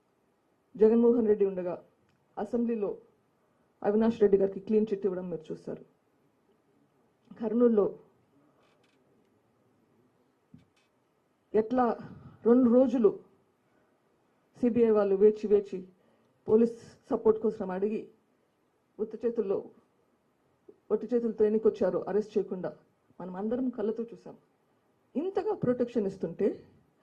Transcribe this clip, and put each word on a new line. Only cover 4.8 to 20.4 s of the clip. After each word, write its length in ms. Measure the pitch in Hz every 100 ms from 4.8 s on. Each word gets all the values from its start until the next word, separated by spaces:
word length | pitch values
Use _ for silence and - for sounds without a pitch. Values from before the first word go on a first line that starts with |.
| 220
చిట్ 140 | 196 202
ఇవ్వడం 240 | 180 180
మీరు 220 | 160 -
చూశారు. 320 | - - - - _ _ _ _ _ _ _ _ _ _ _ _ _ - 190
కర్నూలులో 580 | 226 226 240 214 185 - _ _ _ _ _ _ _ _ _ _ _ _ _ _ _ _ _ _ _ _ _ _ _ _ _ - _ _ _ _ _ _ _ _ _
ఎట్లా 320 | 202 220 254 240 - - - - - 214
రెండు 200 | 247 240
రోజులు 480 | 247 262 262 208 - - _ _ _ _ _ _ _ _ _ _ _ _ -
సీబీఐ 320 | 247 240 226 214
వాళ్ళు 160 | 196 190
వేచి 240 | 214 214 208
వేచి 260 | 202 202 185 - _ _ _ _ _ -
పోలీస్ 280 | 220 233 - - - -
సపోర్ట్ 280 | 247 220 214
కోసం 280 | 226 - 190
అడిగి 380 | 185 208 220 - _ _ _ _ _ _ _ _ -
ఉత్త 220 | 214 220
చేతుల్లో, 400 | 240 233 190 190 - - _ _ _ _ _ _